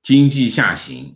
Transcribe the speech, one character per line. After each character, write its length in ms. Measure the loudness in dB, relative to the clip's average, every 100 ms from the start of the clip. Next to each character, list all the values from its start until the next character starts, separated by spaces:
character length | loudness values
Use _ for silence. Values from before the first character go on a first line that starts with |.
经 260 | 2 4 4
济 220 | 2 -2
下 240 | 0 -2
行， 420 | -2 -10 -16 -20